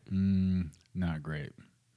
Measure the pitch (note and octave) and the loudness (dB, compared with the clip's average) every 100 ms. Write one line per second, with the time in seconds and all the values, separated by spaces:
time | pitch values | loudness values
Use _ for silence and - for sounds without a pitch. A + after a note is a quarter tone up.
0 | - F#2+ G2 F#2+ F#2+ F#2 E2 - _ F#2 | -4 0 2 4 2 2 -2 -8 _ -4
1 | F2 D#2 D2 D2+ - - - _ _ | -2 -2 -6 -8 -8 -14 -20 _ _